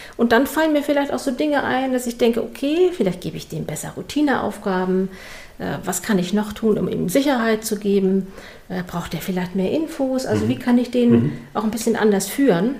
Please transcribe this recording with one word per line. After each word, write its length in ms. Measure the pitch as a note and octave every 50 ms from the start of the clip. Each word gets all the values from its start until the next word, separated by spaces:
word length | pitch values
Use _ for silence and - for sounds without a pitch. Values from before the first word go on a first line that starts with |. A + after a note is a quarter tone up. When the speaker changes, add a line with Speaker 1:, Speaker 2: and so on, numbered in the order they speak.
| - - -
Speaker 1:
Und 160 | - A#3+ A#3 A#3
dann 120 | A#3 C#4
fallen 260 | - - D#4 D#4+ D#4+
mir 120 | D4+ C#4+ C#4+
vielleicht 280 | - C#4+ C#4+ C#4+ C#4
auch 60 | -
so 140 | B3 - C#4
Dinge 320 | B3 B3 D4+ D4+ D4 C4+ A3+
ein, 300 | - - C4 C4+ C4 B3+
dass 120 | B3+ B3+
ich 140 | A#3+ A#3 -
denke, 240 | B3 A3+ A#3 - -
okay, 480 | - - - C4+ C#4+ D#4 F4 F#4 F4+ F4
vielleicht 260 | - G3+ F3+ F3 -
gebe 160 | - E3 D#3+
ich 100 | D#3+ -
dem 180 | - D#3+ D3+ D#3
besser 280 | - D3+ - - D#3 -
Routineaufgaben. 1120 | - F3+ - - C#4+ D4 C#4+ B3 - - G3+ G3+ - - G3+ F#3 F#3 F#3 F#3 F#3 F#3 F#3+ F#3+ - - - - - - - - -
Äh, 200 | - F#3 F3 F#3 F#3 -
was 200 | F3+ - - -
kann 160 | - G#3 F3+
ich 120 | F3 -
noch 220 | G3+ G#3 G#3 G#3 -
tun, 240 | - A3+ G#3+ G3+
um 100 | - F3+
ihm 220 | - - - D#3+ F3+
Sicherheit 560 | - C#4 C4+ D4 C4 A#3 A3+ A3+ A3 G#3+ -
zu 120 | - G#3
geben? 500 | G3+ G#3 G3+ G3+ G3 F#3+ F#3+ G3 F#3+ F#3 - - - - - - - - -
Äh, 140 | F#3 F#3 F3
braucht 260 | F3+ - E3+ E3+ - F3
er 60 | D3+
vielleicht 340 | - - F3+ F3+ F3+ F3 -
mehr 160 | F#3+ F#3 -
Infos? 560 | A#3+ D#4 D#4+ - - - C4+ C4 C4 B3+ C4
Also 200 | - G#3+ G#3 A3
Speaker 2:
Mhm. 40 | A#3
Speaker 1:
wie 60 | B3+
kann 220 | - - B3 A#3+
ich 140 | B3 A#3 -
den 200 | - B3 A#3+ A#3+
Speaker 2:
Mhm. 200 | A#3 A#3 B2 - - - - - -
Speaker 1:
auch 100 | G#3+ A3
ein 80 | A3
bisschen 240 | A3+ A3 - A3+ G#3+
anders 300 | - G#3+ A3 G3+ F#3+ G3
führen? 480 | - - - C#4 B3 F3+ E3+ G3 B3+ C#4+